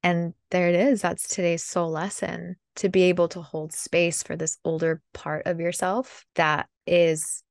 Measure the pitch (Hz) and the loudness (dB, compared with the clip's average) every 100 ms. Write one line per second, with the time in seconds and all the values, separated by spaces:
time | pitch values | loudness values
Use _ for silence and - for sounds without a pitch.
0 | 180 175 170 - _ 180 175 175 247 233 | 2 0 -2 -6 _ 0 4 4 4 4
1 | 180 175 - - 175 165 - - 170 156 | 0 -4 -6 -2 0 0 -2 -2 -2 -2
2 | 185 - - 170 175 185 _ - 196 190 | -6 -6 -6 -6 -10 -14 _ -4 0 4
3 | 180 180 170 185 165 160 156 - - 170 | 4 4 2 0 -10 -8 -8 -8 -2 2
4 | 170 165 - 156 160 - - 160 160 160 | 2 0 -6 -6 -4 -4 -4 0 0 -2
5 | _ - - 156 - 170 170 175 185 208 | _ -14 -6 -6 -4 -2 -2 -2 -2 -2
6 | 262 - _ - 160 151 - _ - 175 | -4 -10 _ 0 2 2 -4 _ 2 4
7 | 165 160 - - _ | 4 2 -4 -8 _